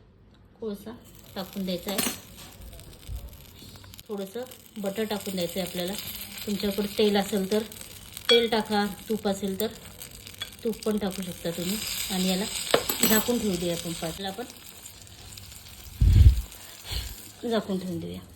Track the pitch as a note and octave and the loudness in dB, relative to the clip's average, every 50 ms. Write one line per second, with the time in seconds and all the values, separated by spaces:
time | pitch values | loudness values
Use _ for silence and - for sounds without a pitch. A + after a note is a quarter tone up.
0 | - - - - - - - - - - - - A#3 A3 G3+ G3+ - G#3+ A#3+ - | -20 -20 -20 -20 -20 -20 -20 -20 -20 -20 -14 -10 -8 -8 -6 -8 -10 -12 -14 -14
1 | - - - - - - - G3 F#3 - - G3+ F#3 F#3 F3+ F3 - G#3 G3 - | -16 -20 -20 -20 -20 -14 -12 -12 -10 -8 -6 -4 -2 -2 -2 -2 -2 -2 0 0
2 | - - - - - - - - - - - - - - - - - - - - | 0 0 -2 -6 -12 -16 -16 -16 -16 -16 -16 -16 -16 -16 -16 -16 -16 -18 -18 -16
3 | - - - - - - - - - - - - - - - - - - - - | -12 -10 -10 -8 -10 -12 -14 -16 -18 -18 -18 -18 -18 -18 -18 -18 -18 -18 -18 -14
4 | - - G#3+ G3 G3 F#3+ - A#3 B3+ B3+ - - - - - A3 G3 G3 G3 A3 | -10 -8 -6 -6 -6 -6 -6 -8 -8 -10 -12 -18 -20 -14 -8 -4 -4 -2 0 0
5 | A3 G#3 A3 G3+ - G#3 F#3+ F#3 E3+ E3+ - G3 F3+ - - F3+ F3 F3+ G#3 G#3+ | 0 0 -2 -2 -4 -4 -2 -2 -2 -2 -2 -2 -4 -2 -2 -4 -2 -2 -4 -6
6 | - - - - - - - - - G#3+ G3+ F#3 - G3+ G3 - G#3 G3+ - - | -8 -8 -10 -10 -12 -12 -12 -8 -4 -2 -2 0 0 0 2 0 0 0 4 4
7 | A3 G#3 G3+ G3+ F#3+ F#3 A3 G3 F#3+ F#3 G#3+ G#3+ A3+ - - - - - - - | 6 6 6 4 4 2 2 0 2 2 2 2 0 -2 -8 -14 -14 -14 -16 -16
8 | - - - - - - A#3 A#3 A#3 G#3+ A3+ A3 G#3+ - G#3+ G3+ G#3 G3+ F#3+ - | -16 -14 -14 -2 4 6 6 6 6 4 2 2 2 2 2 2 2 0 -2 -6
9 | - - A3 G#3 - G#3 G3 G3 G#3 F#3+ F#3+ F#3+ G#3+ A#3 - - - - - - | -4 -2 -2 0 2 0 0 0 -2 -2 -2 0 -2 -4 -4 -8 -16 -16 -16 -14
10 | - - - - - - - - - - - - - A#3 G#3+ - - A3 G#3+ G#3 | -16 -16 -16 -16 -16 -14 -12 -10 -12 -12 -10 -6 -4 -4 -4 -2 0 0 0 0
11 | G#3 F#3+ F3+ G3 F#3 F3 E3+ - - E3+ E3+ - E3+ F3+ G#3 A3 - - - - | 0 -2 -4 -4 -6 -8 -8 -6 -6 -6 -4 -2 -2 -2 -2 -2 -4 -4 -4 -4
12 | - - F#3+ F#3 F#3 F#3 F#3 F#3 G#3+ - - - - - - - - - - - | -4 -2 0 2 2 2 2 2 0 -2 -4 -4 0 2 2 2 2 2 -2 2
13 | - F#3+ G#3+ G#3+ G#3 - A#3+ A#3 - G#3 F3+ E3+ F3+ F3 E3+ E3 - F3 E3 - | 4 4 4 4 4 4 2 2 2 2 0 2 0 0 0 -2 -4 -6 -6 -4
14 | F3 E3 D#3+ - G3 G3 F#3+ - B3 - - - - - - - - - - - | -4 -6 -6 -4 -6 -6 -6 -8 -10 -12 -12 -16 -18 -18 -18 -18 -18 -18 -18 -18
15 | - - - - - - - - - - - - - - - - - - - - | -18 -18 -18 -18 -18 -16 -16 -16 -16 -16 -18 -18 -18 -18 -18 -18 -16 -4 4 6
16 | - - - - - - - - - - - - - - - - - - - - | 8 10 12 12 12 12 12 8 2 -4 -8 -18 -18 -18 -18 -14 -8 -6 -4 -4
17 | - - - - - - - - - A#3+ A3+ G#3 F#3+ - F#3+ F3+ F3+ F#3 E3+ E3+ | -4 -6 -10 -14 -16 -18 -12 -6 -2 0 2 2 2 0 -2 -2 -2 -2 -4 -4
18 | E3 F3 F3+ F#3+ - - - | -4 -6 -8 -10 -12 -14 -18